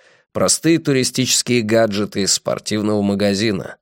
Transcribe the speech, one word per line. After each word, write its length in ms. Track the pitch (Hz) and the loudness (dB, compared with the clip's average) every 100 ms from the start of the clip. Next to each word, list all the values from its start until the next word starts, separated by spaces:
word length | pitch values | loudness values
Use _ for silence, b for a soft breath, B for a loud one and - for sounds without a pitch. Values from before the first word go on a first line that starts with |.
| b b b | b b b
простые 480 | 101 95 - 160 165 | -2 0 2 2 2
туристические 800 | 151 131 120 - 123 - - 123 | 2 0 0 -2 0 0 2 0
гаджеты 600 | 107 110 113 101 98 104 | 2 2 2 0 -4 -2
из 120 | 95 | -2
спортивного 680 | - - - - 107 104 107 | -2 -2 -6 -4 -2 0 0
магазина 760 | 101 101 101 98 113 92 60 - | 0 0 0 0 0 -2 -6 -16